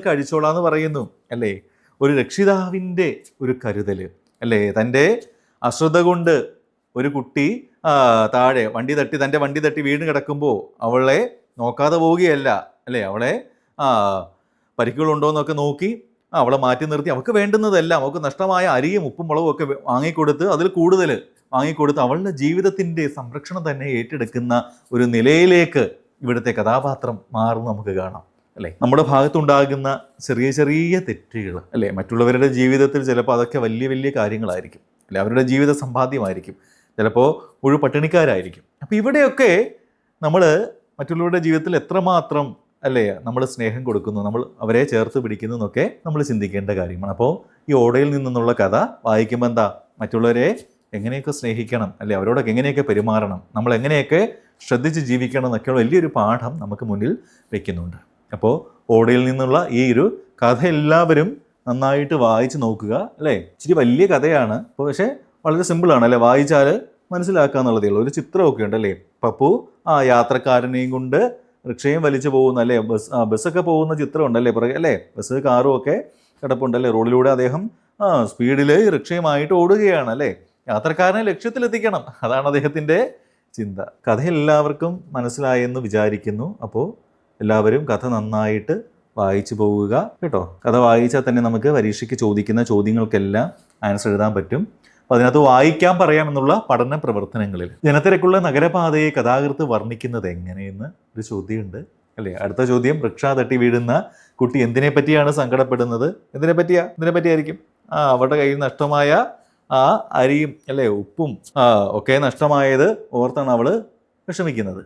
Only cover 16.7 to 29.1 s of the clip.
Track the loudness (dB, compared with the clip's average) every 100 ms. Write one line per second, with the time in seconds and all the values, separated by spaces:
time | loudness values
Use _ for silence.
16.7 | 0 -2 -4 -4 -4 -2 -2 0 0 2
17.7 | 0 2 0 -2 -4 -6 -4 -2 0 2
18.7 | 0 0 -2 -4 -8 -4 -2 0 -2 -4
19.7 | -6 -4 -2 -2 0 0 0 0 0 0
20.7 | 2 2 4 2 -2 -6 _ _ -2 -2
21.7 | 0 0 2 0 0 -4 -2 -2 0 0
22.7 | -2 -4 -4 -6 -8 -14 -14 -12 -8 -6
23.7 | -6 -6 -6 -6 -8 -6 -6 -2 -2 -4
24.7 | -12 _ 0 0 4 4 6 6 6 4
25.7 | 0 -2 -4 _ _ -4 -2 -2 -2 0
26.7 | 0 -2 -6 -8 -10 -8 -4 -2 -2 -6
27.7 | -8 -6 -6 -6 -12 -20 _ _ -14 -14
28.7 | -2 2 4 4